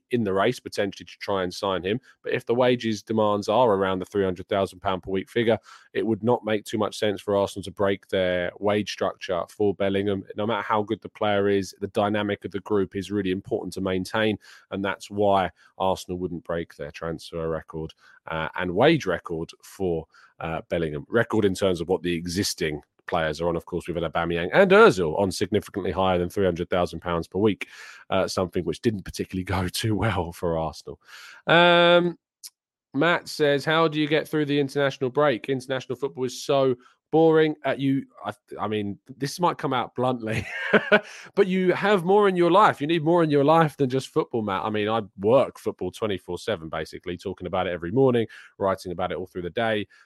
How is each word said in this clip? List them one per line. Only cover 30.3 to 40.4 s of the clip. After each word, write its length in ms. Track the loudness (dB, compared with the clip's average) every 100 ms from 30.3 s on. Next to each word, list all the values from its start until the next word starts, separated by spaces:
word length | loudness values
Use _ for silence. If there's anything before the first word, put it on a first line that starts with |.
for 240 | -4 -4 -2
Arsenal. 420 | -4 -8 -16 -18 _ -20 -20 -10 2
Um, 720 | 6 6 6 6 6 4 -2 _ _ -20 _ _ _ _
Matt 360 | 0 2 2 -2
says, 340 | 0 2 2
"How 240 | 2 2 2
do 140 | 2
you 60 | 0
get 180 | 0 0
through 160 | -2
the 160 | 0 2
international 500 | 0 0 -2 0 -2
break? 380 | 2 2 2 -2
International 500 | -4 -4 -6 -6 -6
football 280 | -6 -4 -6
is 180 | -6
so 320 | 0 2 2 0 _ _ _
boring." 460 | 4 6 6 4 0 -2
Uh, 100 | 0
you, 300 | 0 0 -4 -12 -12
I, 80 | -12 -12 -8
I 80 | -4
mean, 320 | -2 -4 -8 -14 -10
this 240 | -8 -2
might 180 | -2 -2
come 140 | -2
out 240 | -2 -4 -2
bluntly, 500 | -2 -2 -4 -4